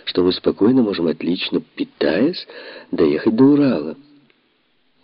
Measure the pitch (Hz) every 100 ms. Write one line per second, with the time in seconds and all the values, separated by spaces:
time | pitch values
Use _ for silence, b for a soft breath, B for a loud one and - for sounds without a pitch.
0 | - - 90 90 - 78 101 131 107 87
1 | 82 78 80 95 - 87 80 - - _
2 | 73 82 240 185 - B B B B 87
3 | 78 78 110 110 135 143 139 87 76 -
4 | _ _ _ _ _ _ _ _ _ _